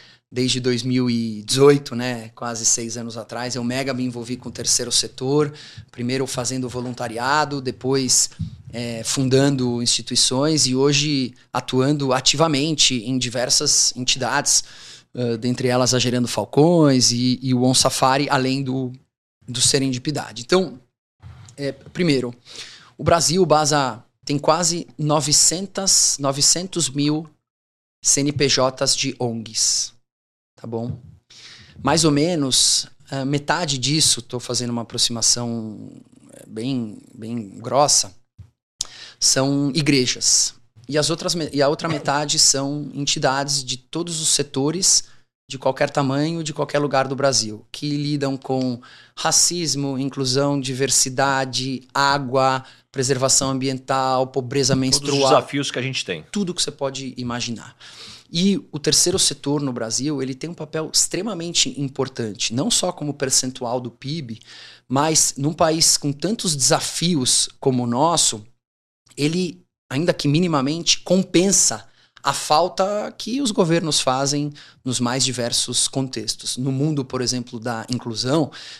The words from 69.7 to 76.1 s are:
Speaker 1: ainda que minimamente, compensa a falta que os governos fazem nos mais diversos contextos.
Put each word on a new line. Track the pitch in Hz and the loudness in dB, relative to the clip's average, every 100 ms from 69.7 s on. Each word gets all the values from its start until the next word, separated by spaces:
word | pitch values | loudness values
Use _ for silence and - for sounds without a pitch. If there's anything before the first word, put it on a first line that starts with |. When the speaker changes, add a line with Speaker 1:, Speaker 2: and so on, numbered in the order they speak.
| _ - | _ -6
Speaker 1:
ainda | 131 175 | -2 0
que | - 147 | 0 2
minimamente, | 151 180 147 131 165 160 - | 2 2 0 0 -2 -2 -2
compensa | - 185 - 165 196 - - 110 - _ _ - | 2 2 4 2 4 2 2 -2 -12 _ _ -4
a | 139 | -2
falta | - - 156 175 175 190 208 226 - | -2 2 4 4 0 -2 0 -6 -10
que | 214 262 | -6 -4
os | 277 | -2
governos | - 170 170 165 - | 2 2 2 2 0
fazem | 135 131 139 147 147 143 - _ | 0 0 0 -2 -4 -8 -20 _
nos | 131 117 | -4 -2
mais | 120 131 135 | 0 0 -2
diversos | 123 117 117 - 120 - | -2 -2 -2 -2 -2 -2
contextos. | 135 131 | -2 -4